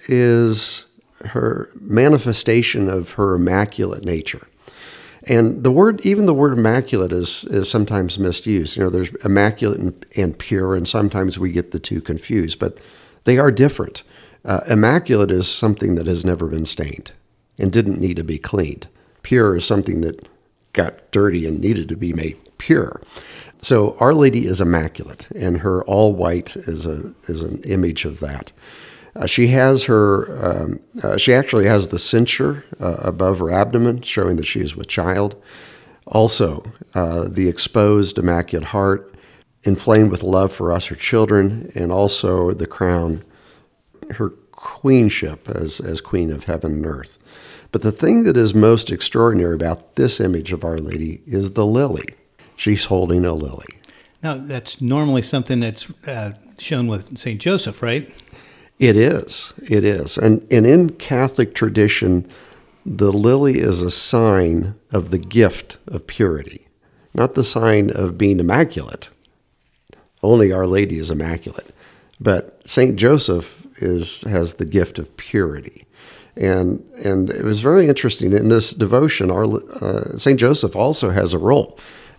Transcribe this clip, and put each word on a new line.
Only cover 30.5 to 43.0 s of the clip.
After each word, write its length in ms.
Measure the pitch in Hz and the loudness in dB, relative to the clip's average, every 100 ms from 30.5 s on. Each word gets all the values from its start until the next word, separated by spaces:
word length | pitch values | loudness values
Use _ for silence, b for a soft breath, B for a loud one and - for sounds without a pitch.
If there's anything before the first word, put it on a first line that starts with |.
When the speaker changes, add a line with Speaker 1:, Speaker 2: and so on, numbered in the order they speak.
| - 80 - - 240 | -2 -4 -6 -10 -8
Speaker 1:
uh, 140 | 101 98 | -4 0
she 160 | 127 | 2
actually 320 | 127 139 113 101 | 2 2 2 4
has 200 | 104 87 | 2 0
the 120 | 87 | -4
cincture, 640 | - 117 120 - 143 143 - - | 0 2 2 0 -2 -4 -12 -8
uh, 160 | 90 82 | -6 -4
above 400 | 92 85 92 92 | -6 -2 0 0
her 120 | 82 | 0
abdomen, 500 | 92 113 120 120 120 | 0 0 2 0 0
showing 360 | - - 92 82 | -4 -2 0 -2
that 100 | 76 | -4
she 120 | - | -6
is 160 | 73 80 | -6 -8
with 120 | - | -8
child. 540 | - 87 92 101 - B B B B B B - | -4 -2 0 -2 -6 B B B B B B -2
Also, 560 | 110 113 - 95 73 - - - | 2 2 2 -2 -4 -12 -20 -10
uh, 320 | 95 85 85 92 | -4 -4 -4 -4
the 200 | 90 90 | -2 -2
exposed 680 | 85 - 113 104 104 98 - | -2 -2 2 4 4 2 0
Immaculate 520 | 87 87 85 82 78 | 0 0 -2 -6 -4
Heart, 460 | 101 98 98 - b b b b _ | 0 0 0 -4 b b b b _
inflamed 480 | - 98 - 107 107 | -2 0 4 6 6
with 120 | 87 | 2
love 280 | 90 95 95 | 0 0 0
for 220 | - 87 | -2 -2
us, 140 | 85 - | -2 -4
her 80 | - | -8
children, 760 | - 117 107 104 98 113 - | -2 0 4 4 2 -2 -8
and 180 | - 87 | -6 -4
also 600 | 92 101 - 95 90 87 | 0 0 0 -2 0 0
the 140 | 92 82 | -2 -8
crown, 560 | - 92 87 | -4 -2 0